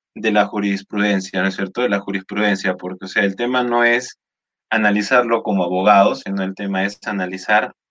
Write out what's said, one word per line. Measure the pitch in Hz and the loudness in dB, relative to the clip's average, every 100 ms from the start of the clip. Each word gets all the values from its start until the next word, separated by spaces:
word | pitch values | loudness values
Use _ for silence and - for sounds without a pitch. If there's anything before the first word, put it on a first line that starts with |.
| _ - | _ -6
de | 107 | 0
la | 104 101 | 2 2
jurisprudencia, | 104 101 98 - 104 104 98 92 95 | 0 -2 -2 -4 -2 0 0 -2 -2
¿no | 95 | -2
es | 95 | -2
cierto? | 95 120 | -6 -2
De | 123 | 0
la | 101 | 0
jurisprudencia, | - 98 - 101 104 101 98 92 | -4 -6 -4 -2 0 0 -2 -4
porque, | 90 - - | -6 -10 -6
o | |
sea, | 110 | -2
el | 101 | -2
tema | 95 123 127 | -2 -2 -2
no | 123 120 | 0 2
es | 117 120 123 - _ _ _ _ - | 2 2 -2 -14 _ _ _ _ -4
analizarlo | 113 107 104 104 127 117 113 | 0 2 2 2 2 4 0
como | 110 98 | 0 0
abogado, | 90 92 101 98 101 | 0 2 6 6 6
sino | - 98 98 | 2 -4 -4
el | 95 | -4
tema | 95 98 95 | -4 -4 -2
es | 98 - | -4 -6
analizar | 113 98 92 95 - 107 - - _ | -6 -4 -4 -6 0 0 0 -8 _